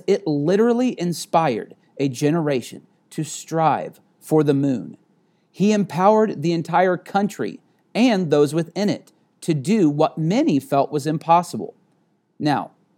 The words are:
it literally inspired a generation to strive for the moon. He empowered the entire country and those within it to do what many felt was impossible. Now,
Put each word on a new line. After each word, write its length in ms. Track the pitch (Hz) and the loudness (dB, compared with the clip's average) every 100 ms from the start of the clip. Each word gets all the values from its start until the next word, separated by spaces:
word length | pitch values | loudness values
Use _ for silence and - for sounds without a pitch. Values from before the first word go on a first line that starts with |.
| - | -2
it 220 | 196 165 | -2 0
literally 720 | 147 151 202 240 233 254 - | -2 0 2 2 2 -2 -2
inspired 760 | 175 160 - 170 160 107 - - _ - | -6 -6 -2 0 0 -2 -8 -20 _ -4
a 100 | 143 | -4
generation 760 | 120 147 170 147 131 - - _ _ _ | 0 0 0 0 -4 -6 -16 _ _ _
to 140 | - | -10
strive 760 | 156 - - 160 160 110 78 - _ _ | -10 -10 -6 0 2 0 -4 -14 _ _
for 240 | - 156 | 0 2
the 100 | 151 | 4
moon. 420 | 139 139 120 80 - _ _ _ _ _ | 2 0 -2 -8 -16 _ _ _ _ _
He 200 | - 202 | -2 2
empowered 720 | 208 190 151 196 220 220 - | 2 0 2 4 4 2 -2
the 100 | 160 | -2
entire 440 | 170 165 175 185 180 | -2 0 0 2 0
country 640 | - 202 208 - 104 - _ _ _ 190 | -2 -2 -2 -4 -8 -8 _ _ _ 0
and 360 | 254 196 165 | 2 2 2
those 240 | 147 147 156 | 2 2 0
within 340 | 160 - 208 | -4 -2 -2
it 220 | 107 - _ _ _ | -2 -8 _ _ _
to 120 | - | -4
do 340 | 151 127 220 156 | -2 0 2 2
what 300 | 147 156 - | 2 0 0
many 420 | 160 233 320 139 | -2 0 2 0
felt 320 | - 139 135 | 0 0 0
was 140 | 147 147 | -4 -4
impossible. 720 | 131 156 170 170 110 87 - _ _ _ _ _ - | -4 2 2 2 -8 -10 -14 _ _ _ _ _ -6
Now, 320 | 147 123 - _ _ | -2 -2 -4 _ _